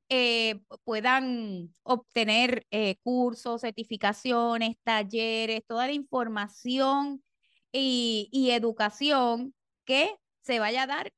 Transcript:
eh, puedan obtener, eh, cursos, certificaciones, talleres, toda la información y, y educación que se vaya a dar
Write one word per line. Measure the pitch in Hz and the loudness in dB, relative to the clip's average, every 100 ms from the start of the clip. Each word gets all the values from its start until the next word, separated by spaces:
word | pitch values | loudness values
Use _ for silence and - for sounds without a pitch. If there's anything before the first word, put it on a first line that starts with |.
| _ | _
eh, | 254 240 233 226 202 - - | 0 2 2 0 -2 -10 -14
puedan | - 233 254 262 262 240 220 180 170 - | -6 0 2 2 2 -4 -6 -8 -10 -12
obtener, | - 247 - 233 214 220 247 254 - | -2 -2 -2 -2 2 4 4 0 -2
eh, | 208 208 190 | -2 0 -2
cursos, | 247 247 247 226 240 233 | 0 2 2 0 -6 -4
certificaciones, | 233 220 220 220 202 208 254 240 233 233 226 226 | -6 -8 -8 -2 0 0 0 2 2 0 -2 -2
talleres, | - 220 202 226 226 226 226 220 - | 0 0 0 -2 -2 -2 -2 -4 -4
toda | 233 254 | -2 -2
la | |
información | 294 277 254 226 214 208 - 247 262 269 277 285 277 - _ _ _ _ | -4 -4 -4 -2 -4 -6 -8 -4 0 2 2 0 -6 -14 _ _ _ _
y, | 262 269 247 233 220 - | -2 0 2 2 0 -2
y | 269 254 | 0 2
educación | 240 226 220 208 - 285 277 247 233 262 - _ _ | 2 0 0 -2 0 2 2 2 0 -4 -12 _ _
que | - 269 392 403 _ _ | -2 0 0 -2 _ _
se | - 233 | -4 0
vaya | 214 247 | 0 0
a | 269 | -2
dar | 294 392 | -4 -6